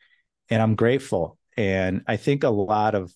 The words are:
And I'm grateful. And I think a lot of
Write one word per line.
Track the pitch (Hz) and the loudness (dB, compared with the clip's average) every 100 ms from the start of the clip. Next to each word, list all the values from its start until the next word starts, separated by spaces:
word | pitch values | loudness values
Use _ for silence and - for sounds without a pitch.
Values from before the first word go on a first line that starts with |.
| _ _ _ _ - | _ _ _ _ -4
And | 110 | 0
I'm | 113 107 | 2 2
grateful. | 117 135 - 92 82 - _ - | 2 0 -2 -4 -4 -10 _ -4
And | 98 95 92 95 - | 0 0 0 -2 -4
I | 110 | -2
think | - 143 143 | -2 0 0
a | |
lot | 104 95 107 107 104 | 0 0 0 0 0
of | 90 | -4